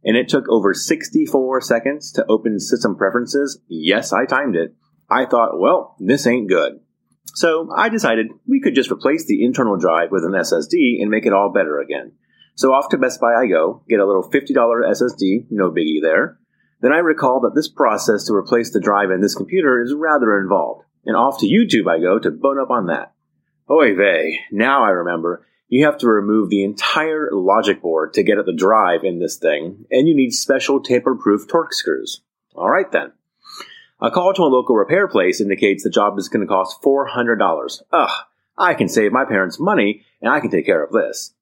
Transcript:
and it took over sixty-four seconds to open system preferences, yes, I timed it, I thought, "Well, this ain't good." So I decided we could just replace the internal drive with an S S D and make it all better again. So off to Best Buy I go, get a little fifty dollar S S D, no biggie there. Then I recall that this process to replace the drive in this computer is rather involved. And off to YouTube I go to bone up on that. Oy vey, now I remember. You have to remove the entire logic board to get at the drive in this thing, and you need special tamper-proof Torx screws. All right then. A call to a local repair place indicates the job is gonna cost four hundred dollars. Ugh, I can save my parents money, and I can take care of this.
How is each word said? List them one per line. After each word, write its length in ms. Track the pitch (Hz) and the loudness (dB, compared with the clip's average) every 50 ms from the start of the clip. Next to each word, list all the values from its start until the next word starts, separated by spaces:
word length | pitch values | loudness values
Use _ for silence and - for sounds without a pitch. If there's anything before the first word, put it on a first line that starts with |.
| _ | _
and 120 | 104 107 | 2 0
it 120 | 120 123 - | 0 2 0
took 200 | - 139 120 - | -2 -2 0 2
over 260 | 113 113 95 98 92 | 0 2 2 2 -2
sixty-four 840 | - - - - 160 - - - - - - - 139 131 127 131 131 | -2 -2 -4 -4 -4 -4 -4 -2 -2 -2 2 0 0 0 2 -2 -2
seconds 520 | 123 - 123 117 117 135 143 151 147 - - | 0 0 -2 0 0 -2 -6 -6 -10 -8 -6
to 140 | - - | -6 0
open 320 | - 107 110 - 117 107 98 | 0 0 0 0 -2 -2 -2
system 380 | - - - 117 - 113 95 | -2 -2 -2 0 0 -2 -2
preferences, 640 | - 104 95 117 123 120 117 - 143 143 139 135 - _ _ | 0 -2 0 0 -2 -4 -2 -2 -2 -2 -2 -6 -14 _ _
yes, 440 | 87 80 78 85 98 104 - - - | -12 -6 -2 0 0 0 0 -2 -2
I 140 | 95 127 | -2 0
timed 300 | 135 135 131 143 135 95 | 0 -2 -2 -2 -2 -2
it, 180 | 85 82 78 _ _ _ _ _ _ _ _ | -2 -2 -4 _ _ _ _ _ _ _ _
I 180 | - 123 131 | 0 0 0
thought, 340 | 123 - 120 113 - - 80 | 2 2 2 2 2 0 0
"Well, 340 | 92 123 170 - - - _ _ | 2 2 2 2 -2 -6 _ _
this 260 | 95 92 131 143 139 | 0 0 0 2 2
ain't 220 | 123 120 127 107 95 | 0 0 0 0 0
good." 320 | 92 85 73 69 - - _ _ _ _ _ _ _ _ _ - - | 0 2 2 0 -4 -8 _ _ _ _ _ _ _ _ _ -18 -6
So 360 | - - 170 160 160 165 160 160 | -2 0 0 0 0 -4 -4 -2
I 140 | - 196 226 | -2 0 0
decided 380 | 220 220 - 143 117 110 113 113 - _ _ | 0 -2 0 0 0 0 -2 -4 -6 _ _
we 140 | - 269 - | 0 0 2
could 140 | - 190 127 | 2 2 2
just 160 | 131 123 - | 2 0 0
replace 340 | 120 - - 135 151 165 160 | -4 -2 0 0 0 0 -2
the 180 | - - - - | -2 -2 0 0
internal 320 | 123 131 135 127 110 101 | 0 0 0 0 0 0
drive 340 | 90 82 90 80 82 85 82 | 0 2 2 2 2 0 0
with 140 | 95 95 80 | -2 -2 -2
an 100 | 87 98 | -2 -2
S 180 | 92 82 - 92 | -2 -2 0 -2
S 140 | 82 76 | -2 -2
D 320 | - - 180 147 123 120 - | -2 0 0 2 2 0 0
and 100 | 101 104 | -2 -2
make 140 | 107 107 - | -2 0 0
it 80 | 117 98 | 2 2
all 200 | 98 101 101 92 | 2 2 2 0
better 260 | 101 92 76 76 71 | 0 -2 0 -2 -6
again. 340 | 71 - 73 69 62 55 _ _ _ _ _ _ _ _ _ | -6 -6 -8 -10 -10 -12 _ _ _ _ _ _ _ _ _
So 180 | - - 135 131 | 0 2 4 4
off 140 | 135 143 135 | 4 2 0
to 80 | - 143 | -2 0
Best 220 | 127 127 123 - | 0 -2 -2 0
Buy 120 | - 117 117 | 0 2 2
I 140 | 113 131 | 2 2
go, 380 | 113 90 80 80 90 - - _ _ | 2 2 2 2 0 -2 -6 _ _
get 120 | 117 104 | -2 0
a 60 | 98 | 2
little 220 | 98 101 92 90 - | 2 2 0 -2 0
fifty 240 | - 139 139 - 135 | -2 -2 -2 2 2
dollar 320 | 131 117 117 117 117 113 | 2 2 2 2 2 0
S 160 | 92 104 - | 0 0 0
S 140 | 127 123 - | 0 -4 -2
D, 320 | - - 95 95 120 117 - | -2 -2 0 0 -2 -2 -4
no 200 | 107 104 95 87 | -4 -2 -2 0
biggie 320 | 78 87 80 78 78 76 76 | 0 -2 -2 -2 -2 0 0
there. 360 | 80 80 101 135 175 - _ _ _ _ _ _ _ _ _ | 2 2 2 0 -2 -6 _ _ _ _ _ _ _ _ _
Then 120 | - 123 147 | 0 2 2
I 60 | 165 | 2
recall 420 | 175 165 156 - - 131 127 131 120 | 2 0 0 0 0 0 0 2 0
that 120 | 110 - | 0 0
this 140 | 143 156 - | 0 -4 -4
process 580 | _ - 147 120 107 101 - - 110 101 - | _ 0 0 2 2 0 0 0 0 0 0
to 80 | - 110 | -2 -2
replace 380 | 98 92 - 127 120 117 113 - | -2 0 0 0 0 0 0 -4
the 80 | 104 | -2
drive 300 | 85 104 101 101 104 95 | 0 0 0 2 2 0
in 100 | 92 90 | 0 0
this 160 | 101 101 - | 0 -2 -2
computer 440 | - 101 - 175 190 170 143 127 120 | -4 -8 -4 -2 0 2 2 2 0
is 140 | 120 123 143 | 0 -2 -4
rather 440 | 147 156 160 151 143 123 110 104 101 | -4 -2 0 0 2 2 2 2 0
involved. 460 | 95 92 101 92 78 60 55 - _ _ _ _ _ | 0 0 0 0 0 -2 -6 -12 _ _ _ _ _
And 120 | - 110 | -2 0
off 240 | 101 117 135 139 - | 2 2 0 0 -2
to 60 | - | -2
YouTube 440 | - 160 214 240 180 - 117 92 90 | 0 2 2 2 2 0 0 2 2
I 80 | 85 80 | 0 0
go 180 | 82 90 95 110 | 2 2 0 0
to 120 | - 87 | 0 -4
bone 300 | 78 - - 139 139 139 | -6 -2 -4 -2 -2 -2
up 100 | 131 - | -4 -2
on 160 | 127 120 98 | -4 -4 -2
that. 260 | 87 80 58 50 - _ _ _ _ _ _ _ _ _ _ _ _ | -4 -4 -6 -6 -12 _ _ _ _ _ _ _ _ _ _ _ _
Oy 240 | 143 160 151 117 101 | 2 4 4 4 4
vey, 460 | 87 101 98 90 80 78 80 78 - - - | 4 2 2 4 2 0 -2 -4 -8 -10 -8
now 340 | - 101 113 131 139 139 120 | -2 0 0 2 2 2 2
I 60 | 104 | 2
remember. 560 | 95 90 85 87 87 85 80 87 87 - _ _ _ _ _ _ | 2 0 0 -2 -4 -2 -2 -4 -6 -6 _ _ _ _ _ _
You 180 | 120 127 147 | 2 2 4
have 100 | 151 147 147 | 2 2 2
to 80 | - | 2
remove 440 | 120 110 104 101 101 107 110 104 90 | 2 2 2 2 2 2 0 2 2
the 120 | 101 101 98 | 0 0 0
entire 680 | 98 107 - - - - 160 156 160 156 156 151 - - | -2 -4 -6 -6 -2 -2 -2 -2 -2 -4 -4 -4 -4 -4
logic 480 | 98 90 92 98 110 104 101 98 - | -2 2 2 2 2 2 0 -2 -2
board 320 | - 87 80 80 78 80 - | -2 -2 -2 0 -2 -2 -2
to 100 | - 101 | -2 2
get 140 | - 107 | 2 2
at 80 | 101 98 | 0 0
the 80 | 92 85 | -2 -2
drive 520 | 78 87 95 110 110 104 90 87 82 - | 0 2 4 4 4 4 2 0 0 0
in 140 | 95 87 85 | -2 -4 -2
this 200 | 87 78 - - | -6 -6 -6 -2
thing, 480 | - 80 76 73 76 - 95 - - _ | -2 0 0 0 -4 -8 -12 -16 -10 _
and 160 | - 127 139 | 0 2 4
you 80 | 165 160 | 4 4
need 180 | 143 131 123 113 | 4 2 0 -2
special 500 | - - - 139 135 - - 139 139 135 | -6 -2 -2 -2 -2 0 0 -2 -2 0
tamper-proof 640 | - 123 123 123 131 131 110 - 104 101 104 - - | 0 -2 0 0 0 -4 -2 0 0 0 0 -2 -2
Torx 240 | - 165 165 - - | -2 -2 -2 -2 -8
screws. 480 | - - 92 76 65 53 - - - _ _ _ _ _ _ _ | -8 -4 -4 -4 -6 -6 -10 -14 -16 _ _ _ _ _ _ _
All 140 | 82 85 101 | -4 -2 0
right 240 | 135 185 - - - | 0 0 0 -2 -4
then. 200 | 82 73 65 _ _ _ _ _ _ _ - - - - - - - - _ _ _ | -4 -4 -4 _ _ _ _ _ _ _ -20 -20 -20 -20 -20 -20 -20 -20 _ _ _
A 120 | 107 117 | -4 -2
call 240 | - 180 180 185 196 | 0 2 0 0 2
to 80 | 190 175 | 2 2
a 100 | 151 131 | 4 4
local 240 | 127 120 - 127 | 2 2 2 2
repair 320 | 107 98 - 151 185 202 185 | 2 2 2 2 0 0 0
place 320 | - 110 90 92 90 - | 0 2 2 2 0 0
indicates 420 | 110 98 98 95 - 101 98 95 - | -2 -2 0 0 2 0 0 0 -2
the 60 | 104 | -2
job 300 | 90 117 104 104 101 98 | 0 2 2 2 0 -2
is 100 | 92 - | -8 -4
gonna 180 | - 113 101 | -4 -4 -2
cost 360 | - 104 95 95 95 - - - | 0 0 -2 -2 -2 -6 -2 0
four 240 | 143 139 139 139 | 2 2 2 0
hundred 300 | - - 123 120 117 117 | -4 -4 -4 0 0 0
dollars. 460 | 104 - - 82 76 65 - - - - _ | 0 0 0 0 -2 -6 -10 -12 -14 -10 _
Ugh, 200 | - 170 135 - - - - _ _ _ _ _ _ - | 0 0 0 0 -2 -6 -10 _ _ _ _ _ _ -2
I 160 | - 180 156 | 0 0 0
can 140 | - 214 170 | 0 -2 0
save 240 | - 113 107 104 95 | 2 2 2 2 2
my 120 | 127 135 | 0 0
parents 340 | - 110 98 95 90 - - | 0 0 0 0 -2 -4 -4
money, 460 | 147 190 214 165 107 101 107 - _ _ _ _ | -2 0 2 2 0 0 -2 -4 _ _ _ _
and 100 | - 110 | -2 0
I 100 | 135 151 | 0 0
can 100 | - 104 | 0 0
take 160 | - 85 71 | -2 -2 0
care 180 | - 95 80 76 | 2 0 0 0
of 80 | - 95 | 0 0
this. 400 | 110 78 - - - - - _ _ | -2 -2 -2 -6 -10 -14 -16 _ _